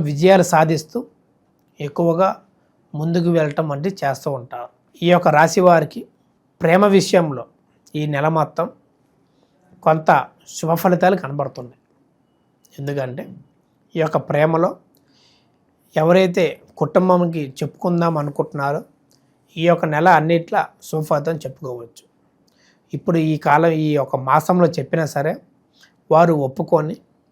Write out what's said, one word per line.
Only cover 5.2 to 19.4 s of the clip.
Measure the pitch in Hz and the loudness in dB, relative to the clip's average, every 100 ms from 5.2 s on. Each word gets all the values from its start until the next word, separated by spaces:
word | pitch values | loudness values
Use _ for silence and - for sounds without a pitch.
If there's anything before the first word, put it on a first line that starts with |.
| 175 | 4
రాశి | 147 160 180 | 4 4 4
వారికి | 180 165 151 233 - _ _ _ _ _ | 4 4 2 -6 -18 _ _ _ _ _
ప్రేమ | 160 185 208 196 | 2 4 4 4
విషయంలో | 190 185 160 127 117 _ _ _ _ | 4 2 0 -4 -14 _ _ _ _
ఈ | 151 151 | -8 -4
నెల | 143 151 | -2 0
మొత్తం | 160 147 - 170 - _ _ _ _ _ _ _ _ _ _ | 0 -2 -4 -8 -10 _ _ _ _ _ _ _ _ _ _
కొంత | - 160 160 151 - _ - - | -2 0 2 2 0 _ -20 -8
శుభ | 160 | -4
ఫలితాలు | 170 190 180 185 190 | 0 0 2 2 0
కనబడుతున్నాయి. | 135 143 139 - 120 _ _ _ _ _ _ _ _ _ _ - | -4 -8 -8 -10 -18 _ _ _ _ _ _ _ _ _ _ -12
ఎందుకంటే | 139 143 127 143 247 - - _ _ _ _ | -8 -6 -6 -10 -14 -18 -20 _ _ _ _
ఈ | 165 | -4
యొక్క | 156 151 - | -2 -2 -2
ప్రేమలో | 147 156 165 180 - _ _ _ _ _ _ _ _ _ _ _ 156 | 0 0 0 -2 -4 _ _ _ _ _ _ _ _ _ _ _ -2
ఎవరైతే | 156 180 190 185 156 - _ - | 2 4 2 0 -2 -4 _ -6
కుటుంబంకి | 151 - 185 180 170 165 135 - | -2 2 2 2 0 -4 -10 -8
చెప్పుకుందాం | 147 - 185 170 170 156 | -10 -6 -2 0 0 -2
అనుకుంటున్నారో | 147 143 151 147 139 151 - _ _ _ _ _ | -4 -6 -8 -6 -6 -6 -8 _ _ _ _ _